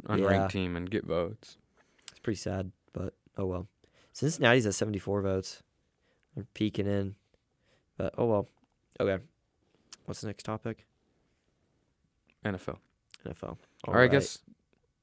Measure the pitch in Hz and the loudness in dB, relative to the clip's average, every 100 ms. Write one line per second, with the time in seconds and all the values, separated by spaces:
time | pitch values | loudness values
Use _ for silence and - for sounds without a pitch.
0 | - 101 98 98 95 95 92 87 90 107 | -2 2 4 4 2 0 -2 -4 -4 -4
1 | - 80 87 110 - - _ _ _ _ | -2 -2 -2 -6 -18 -20 _ _ _ _
2 | - - - 95 - 95 92 - _ - | -20 -8 -6 -4 -4 -4 -6 -10 _ -8
3 | 92 - _ - 95 90 95 _ _ _ | -8 -10 _ -6 -4 -4 -8 _ _ _
4 | _ - 139 170 127 127 107 95 107 101 | _ -4 -4 4 6 6 4 0 -2 -2
5 | - 101 98 95 95 - _ _ _ _ | 0 0 2 0 -4 -12 _ _ _ _
6 | _ _ _ - 101 - 107 101 101 101 | _ _ _ -14 -14 -2 -2 0 -2 0
7 | 98 101 _ _ _ _ _ _ _ - | -2 -8 _ _ _ _ _ _ _ -6
8 | 95 - 117 104 - _ _ _ _ - | -6 0 2 2 0 _ _ _ _ -2
9 | 98 95 - _ _ _ _ _ _ - | 0 0 -6 _ _ _ _ _ _ -20
10 | - - 110 101 - 107 117 110 _ _ | -12 -8 -8 -10 -8 -6 -6 -10 _ _
11 | _ _ _ _ _ _ _ _ _ _ | _ _ _ _ _ _ _ _ _ _
12 | _ _ _ _ 107 92 - 95 _ _ | _ _ _ _ -6 -6 -8 -12 _ _
13 | _ - - - - - - _ - 110 | _ -16 -12 -10 -10 -12 -16 _ 2 6
14 | 123 139 135 - - - _ _ _ _ | 8 6 2 -6 -14 -20 _ _ _ _